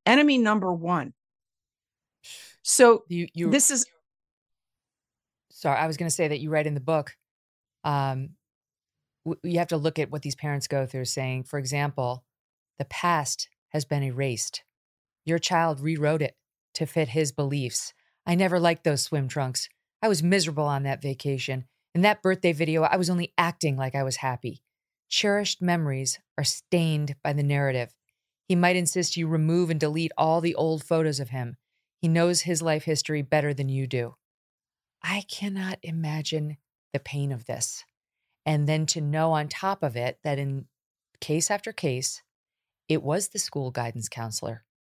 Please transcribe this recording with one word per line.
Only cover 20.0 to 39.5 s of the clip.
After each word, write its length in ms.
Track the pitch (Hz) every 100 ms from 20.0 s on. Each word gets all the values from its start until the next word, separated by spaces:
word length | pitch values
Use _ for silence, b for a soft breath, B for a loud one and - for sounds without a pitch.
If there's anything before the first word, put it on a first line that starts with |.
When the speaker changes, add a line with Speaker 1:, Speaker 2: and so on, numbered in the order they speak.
Speaker 2:
I 60 | 220
was 140 | 175
miserable 420 | 170 196 165 147
on 180 | 147 139
that 180 | 139 135
vacation. 680 | 139 131 143 135 131 131 - _ _
In 80 | 170
that 180 | 202 208
birthday 320 | 190 185 180
video, 300 | 151 160 160
I 140 | - 185
was 120 | 175
only 240 | 180 175 -
acting 380 | 170 - 156 131
like 180 | 131
I 80 | 139
was 140 | 135 127
happy. 460 | 131 123 120 113 _ _ _ _ _
Cherished 540 | - 208 202 202 -
memories 560 | 180 175 151 131 131 - _ -
are 80 |
stained 720 | 139 - - 175 165 151 147 143
by 100 | 151
the 100 | 147
narrative. 520 | 143 143 139 127 120 _ _ _ _ _ -
He 80 | 180
might 200 | 175 180
insist 400 | 170 185 165 170
you 120 | 160
remove 420 | 160 156 175 170
and 100 | 156
delete 320 | 151 156 165 -
all 220 | 160 165
the 140 | 170 -
old 280 | 160 160
photos 360 | - 165 156 139
of 100 | 123
him. 260 | 131 120 127 _ _ _ _
He 60 | 165
knows 340 | 165 175 175
his 180 | 170 160
life 240 | 165 151
history 380 | 165 151 - 151
better 320 | 139 151 147
than 160 | 139 135
you 160 | 135 131
do." 300 | 127 117 - _ _ _ _ _ _ _ _ 165
I 160 | 202 196
cannot 480 | - 202 190 185 -
imagine 720 | 170 165 156 156 147 156 151 147 _ _ _
the 40 | 139
pain 320 | - 143 143
of 140 | 123
this. 400 | 113 - - - - _ _ _ _ _ 151
And 200 | 151 147
then 200 | 156 156
to 160 | 165
know 300 | 147 156 165
on 160 | 156
top 340 | 147